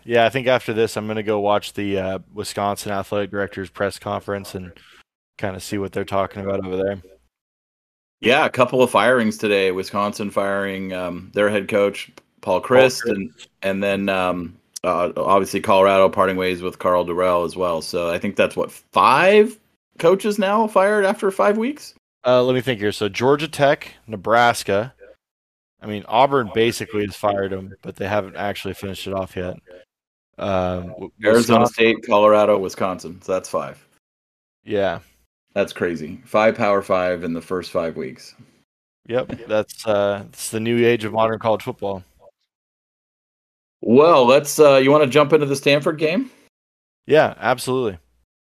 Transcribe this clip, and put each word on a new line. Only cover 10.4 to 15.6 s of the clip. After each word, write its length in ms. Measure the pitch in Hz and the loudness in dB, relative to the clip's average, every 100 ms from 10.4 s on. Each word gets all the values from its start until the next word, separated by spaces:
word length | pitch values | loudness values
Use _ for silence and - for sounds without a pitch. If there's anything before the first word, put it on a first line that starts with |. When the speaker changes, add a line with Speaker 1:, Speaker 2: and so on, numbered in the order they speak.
| 98 98 98 95 95 | -2 -2 -4 -6 -8
Speaker 2:
um, 360 | 90 90 87 95 | -8 -8 -10 -6
their 160 | 101 104 | 0 0
head 180 | 104 95 | 0 0
coach, 420 | 107 101 98 - - - _ | 0 0 -2 -12 -20 -20 _
Paul 220 | 104 92 | -2 -2
Speaker 1:
Paul 80 | - | 2
Speaker 2:
Chryst, 320 | 127 131 - | 4 4 2
Speaker 1:
Chryst. 80 | 117 | -6
Speaker 2:
and, 220 | 98 95 - - _ | -6 -8 -14 -20 _
and 200 | 98 98 | -6 -2
then, 240 | 101 98 98 | -2 -2 -2
um, 480 | 95 92 90 85 - _ - 90 | 0 -2 -4 -8 -14 _ -8 -4
uh, 260 | 85 87 82 | -2 -2 -2
obviously 420 | 85 98 95 | 2 2 2
Colorado 480 | 98 | -2